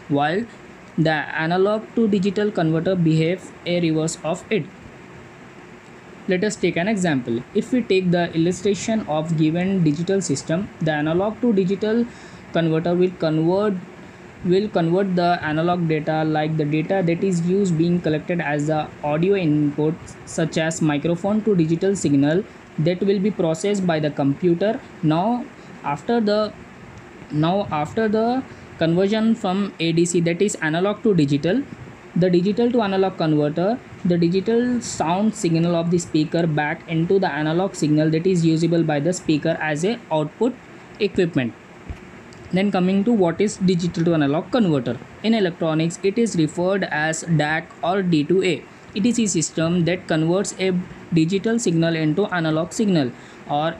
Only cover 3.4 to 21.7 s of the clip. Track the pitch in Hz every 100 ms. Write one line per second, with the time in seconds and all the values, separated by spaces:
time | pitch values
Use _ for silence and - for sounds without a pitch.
3.4 | - - 165 175 165 156 160 - 156 180
4.4 | - 208 139 - - - - - - -
5.4 | - - - - - - - - - 180
6.4 | 214 - 180 160 190 208 180 135 120 117
7.4 | - 208 214 254 233 190 185 175 175 165
8.4 | 170 185 208 196 - 220 - 151 160 160
9.4 | 156 170 185 196 156 147 170 196 175 139
10.4 | - 165 214 - 156 151 156 175 208 214
11.4 | 247 196 185 190 214 233 233 - - -
12.4 | - 170 165 160 170 175 185 180 160 156
13.4 | 165 190 214 185 - - - - - -
14.4 | 185 185 214 190 165 180 202 180 175 175
15.4 | 151 151 170 175 165 156 156 156 156 156
16.4 | 156 160 151 156 160 196 170 170 196 175
17.4 | 175 196 196 160 170 175 165 151 - 175
18.4 | 147 147 147 156 - - 147 156 185 202
19.4 | 160 151 147 147 151 175 - - - -
20.4 | 160 165 160 165 156 147 160 170 196 214
21.4 | 214 185 156